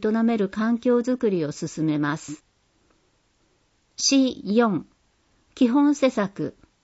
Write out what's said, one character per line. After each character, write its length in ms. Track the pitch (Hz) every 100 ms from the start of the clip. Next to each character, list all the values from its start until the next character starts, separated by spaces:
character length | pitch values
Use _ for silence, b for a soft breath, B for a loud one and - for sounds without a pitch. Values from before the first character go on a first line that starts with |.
| 214 220
め 160 | 226 226
る 100 | 196
環 300 | 214 220 233
境 200 | 247 240
づ 200 | 240 254
く 100 | 226
り 160 | 185
を 80 | 147
進 320 | - 160 -
め 140 | 156 147
ま 180 | 147 156
す。 280 | - 151 _ _ _ _ _ _ _ _ _ _ _ _ _ _ _ -
シ 460 | - 277 262 - 185
ー 60 |
四、 320 | 208 233 175 - _ _ _ _ _ _
基 140 | - 247
本 260 | 269 294
施 140 | 285 262
策。 480 | 254 196 - 151 - _ _